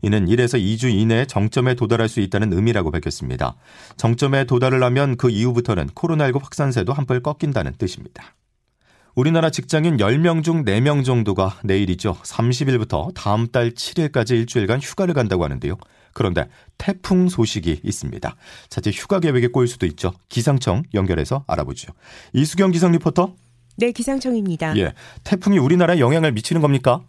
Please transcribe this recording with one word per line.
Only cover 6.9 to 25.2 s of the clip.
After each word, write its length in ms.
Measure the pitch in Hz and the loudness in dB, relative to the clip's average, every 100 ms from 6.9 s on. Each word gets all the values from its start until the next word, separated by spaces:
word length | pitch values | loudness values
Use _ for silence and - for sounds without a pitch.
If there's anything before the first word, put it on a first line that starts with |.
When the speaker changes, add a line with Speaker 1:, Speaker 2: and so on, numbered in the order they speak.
Speaker 1:
한풀 280 | 139 135 127 | -4 -2 -2
꺾인다는 480 | 131 151 156 127 73 - | -2 -4 -4 -2 -4 -4
뜻입니다. 580 | 92 - - - - _ _ _ _ _ _ _ _ - | -6 -6 -16 -20 -20 _ _ _ _ _ _ _ _ 0
우리나라 340 | 135 165 160 | 2 4 2
직장인 480 | 156 127 160 160 151 | -2 -2 0 2 2
열 220 | 101 135 | 2 4
명 240 | 170 165 | 2 2
중 200 | 156 165 | 0 0
네 160 | 123 101 | 2 2
명 220 | 131 147 | 2 2
정도가 560 | 131 123 104 95 95 - | 2 2 2 2 0 -2
내일이죠, 540 | 107 95 98 90 107 90 | 0 2 2 0 -2 -6
삼십 460 | - - 120 123 139 | -10 -4 -2 0 0
일부터 400 | 127 107 78 82 - | 0 0 -2 -4 -6
다음 320 | - 107 117 | -2 -2 0
달 260 | 127 117 | 0 -2
칠 240 | 117 - - | -2 -8 -2
일까지 380 | 156 139 113 120 | -2 0 0 0
일주일간 420 | 117 123 98 123 | 0 -2 0 -2
휴가를 360 | - - 185 | -4 -4 -2
간다고 280 | 147 110 95 | 0 0 0
하는데요. 340 | 80 69 69 92 - _ _ | -2 -2 -6 -6 -10 _ _
그런데 340 | - 104 85 71 - - _ | -4 -2 0 -4 -10 -20 _
태풍 500 | - 190 - 185 180 | -6 -6 0 2 2
소식이 540 | 180 113 - 85 76 | 2 -2 0 -2 -4
있습니다. 520 | - - 69 55 - - - - - | -4 -6 -8 -8 -10 -10 -20 -20 -12
자칫 200 | - - | -6 -4
휴가 280 | 101 - 196 | -4 -2 0
계획에 280 | 165 127 120 | 2 2 2
꼬일 200 | 135 123 | 2 0
수도 180 | - 90 | 0 -4
있죠. 260 | 76 87 - _ | -2 -6 -6 _
기상청 540 | - 117 139 - 92 - | -4 0 0 0 -2 -2
연결해서 520 | 104 98 82 76 135 139 | -2 0 0 0 -4 -4
알아보죠. 460 | 80 67 - - - - - - | -4 -4 -8 -14 -20 -20 -20 -6
이수경 400 | 123 156 170 190 | 0 0 2 2
기상 180 | 170 180 | 4 4
리포터. 440 | 170 165 151 185 - _ _ _ - | 4 2 0 -2 -2 _ _ _ -4
Speaker 2:
네, 160 | 233 | -2
기상청입니다. 840 | 233 240 269 262 240 196 165 160 107 | -2 -4 -4 -2 -2 -2 -4 -2 0
Speaker 1:
예, 160 | 90 - - - | -2 -4 -20 -18